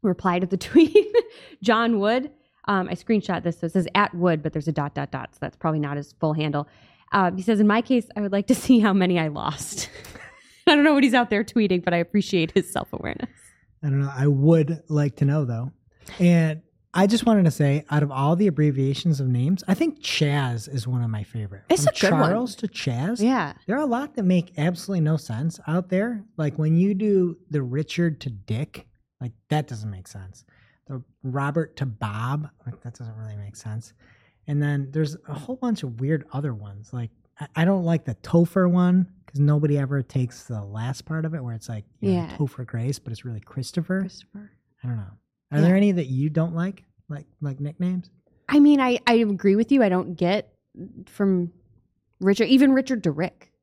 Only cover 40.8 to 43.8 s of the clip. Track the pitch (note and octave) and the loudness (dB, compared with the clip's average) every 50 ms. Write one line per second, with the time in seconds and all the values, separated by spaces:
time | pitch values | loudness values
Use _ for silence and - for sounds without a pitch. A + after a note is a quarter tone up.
40.8 | A2+ B2 C3 - - - D#3+ D#3+ D#3+ D#3+ D#3+ D#3+ B2+ A#2+ A#2 A2+ - - A2+ G#2+ | -6 -6 -8 -10 -10 -8 -6 -6 -6 -6 -6 -6 -8 -8 -10 -10 -10 -10 -12 -12
41.8 | G#2+ _ _ _ - G3+ F#3+ F3+ E3+ D#3+ - - D3+ C3 - - B2+ A2+ - A#2 | -12 _ _ _ -2 0 0 0 -2 -6 -4 -4 -4 -4 -4 -10 -14 -8 -6 -6
42.8 | A#2 B2+ C#3 - _ - A#2 - - B2+ A#2 G#2+ - - - - B2+ - - - | -4 -4 -6 -6 _ -12 -12 -12 -12 -12 -12 -12 -14 -12 -10 -10 -10 -6 -4 -6